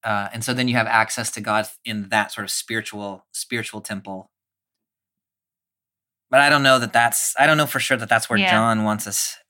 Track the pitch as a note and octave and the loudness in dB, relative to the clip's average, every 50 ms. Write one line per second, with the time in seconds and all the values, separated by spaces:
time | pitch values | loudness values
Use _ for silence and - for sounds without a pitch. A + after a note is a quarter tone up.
0 | - A2+ G#2+ G2+ G2+ G2+ - A#2 A2+ - B2 B2+ B2+ B2 A#2+ B2 A2+ A2 A2+ A2+ | -4 -2 -4 -2 -4 -6 -8 -8 -4 -4 -2 -2 0 0 2 0 0 2 2 2
1 | A2 A2 - - A#2+ A2+ - A#2 G2+ A2 G#2+ A2 G#2+ - - - _ A#2+ A2 G#2+ | 2 2 -2 -6 -6 -6 -8 -8 -4 0 0 0 0 -2 -8 -16 _ -10 -8 -8
2 | G2+ F#2+ A2 G#2+ G#2 - - - G#2 F#2+ - - - - A#2 A2+ G#2+ - - G#2 | -6 -2 0 0 0 -2 -6 -10 -8 -6 -6 -8 -6 -6 -6 -6 -6 -6 -12 -10
3 | G#2 G2+ F#2+ F#2 _ _ _ - - _ A#2+ A#2 G#2+ - - G#2+ - - A2 G2 | -10 -10 -12 -12 _ _ _ -12 -10 _ -6 -6 -6 -8 -10 -12 -10 -10 -10 -10
4 | F#2+ G2 F#2+ F#2+ F#2 _ _ _ _ _ _ _ _ _ _ _ _ _ _ _ | -10 -12 -14 -14 -16 _ _ _ _ _ _ _ _ _ _ _ _ _ _ _
5 | _ _ _ _ _ _ _ _ _ _ _ _ _ _ _ _ _ _ _ _ | _ _ _ _ _ _ _ _ _ _ _ _ _ _ _ _ _ _ _ _
6 | _ _ _ _ _ _ - C3+ C#3+ C#3+ D3 C#3+ C#3 C3+ C3 B2+ A#2+ G#2+ - A#2 | _ _ _ _ _ _ 4 6 6 6 6 4 6 6 4 4 4 2 2 4
7 | A#2 A#2+ - - - - - - C#3 D3+ D#3 D3+ D3+ C#3 - C3+ B2 - C3+ A#2+ | 4 4 2 0 -4 -4 2 2 4 4 4 4 2 0 -2 -4 -2 0 -2 -2
8 | A2+ G#2 A#2+ A2+ - - A#2+ G#2 G2 F#2 - A2 A2+ A#2 A2+ A2 A2 G#2+ G#2+ G#2 | 0 2 2 0 2 0 0 0 2 2 2 2 2 2 2 0 0 0 -2 -2
9 | - G#2 G2 - - - - - _ _ | -4 -6 -6 -4 -4 -6 -8 -12 _ _